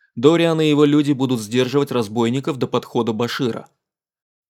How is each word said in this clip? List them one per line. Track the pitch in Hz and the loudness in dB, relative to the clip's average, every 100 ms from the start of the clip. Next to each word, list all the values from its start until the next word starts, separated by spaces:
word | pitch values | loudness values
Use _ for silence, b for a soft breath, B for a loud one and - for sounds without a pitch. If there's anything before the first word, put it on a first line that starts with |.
| _ - | _ 2
Дориан | 131 170 170 160 | 4 4 2 2
и | 156 | 2
его | 147 147 | 4 4
люди | 147 143 | 4 2
будут | 131 131 127 | 0 -2 -2
сдерживать | 104 120 127 139 143 | -2 -2 0 0 0
разбойников | 123 104 110 117 131 135 135 | -2 -2 -2 -2 -2 -4 -4
до | 123 | -4
подхода | 123 - - 214 | -4 -2 -4 -2
Башира. | 110 120 - 127 - - _ _ _ _ _ _ _ | -2 -4 -4 -4 -6 -12 _ _ _ _ _ _ _